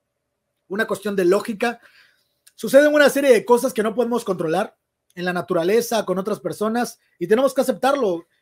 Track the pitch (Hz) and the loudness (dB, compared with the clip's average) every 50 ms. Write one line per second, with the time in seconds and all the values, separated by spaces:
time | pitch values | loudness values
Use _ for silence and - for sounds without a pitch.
0 | _ _ _ _ _ _ _ _ _ _ _ _ _ - 185 214 220 - 202 - | _ _ _ _ _ _ _ _ _ _ _ _ _ -10 -6 -6 -4 -4 -6 -6
1 | - 208 202 196 180 175 190 208 - 240 220 180 233 240 - - _ _ _ _ | -6 -6 -2 0 2 2 2 2 0 -4 -6 -4 -4 -4 -4 -6 _ _ _ _
2 | _ _ _ _ _ _ _ _ _ _ _ - - 208 254 277 294 302 294 294 | _ _ _ _ _ _ _ _ _ _ _ -12 -2 4 6 6 6 6 6 4
3 | 285 247 - 277 277 277 233 196 - - 240 233 254 254 - 226 202 220 190 240 | 4 4 2 2 4 4 4 4 4 2 2 2 2 0 -2 -2 -2 -2 -2 -2
4 | 240 233 240 226 - 202 185 170 170 156 165 185 220 - _ _ _ _ _ _ | -2 -2 -2 -4 -4 -4 -4 -4 -4 -2 -2 -2 -4 -4 _ _ _ _ _ _
5 | _ _ _ 175 175 180 175 180 175 - 180 170 165 180 214 233 226 - 240 214 | _ _ _ -10 -6 -6 -4 -4 -4 -4 -2 -2 0 2 0 0 0 0 -2 -2
6 | - 196 180 190 190 214 202 196 - 175 151 - 208 226 220 240 240 - - _ | -2 -2 -4 -4 -4 -6 -6 -6 -6 -8 -6 -4 -4 -4 -2 -2 -4 -6 -8 _
7 | _ _ _ - 175 165 214 240 277 269 269 277 - 262 208 170 - 262 285 285 | _ _ _ -8 -2 0 2 2 2 2 0 0 -2 -2 -2 0 0 0 0 0
8 | 240 196 170 170 - _ _ _ | 0 -2 -2 -4 -8 _ _ _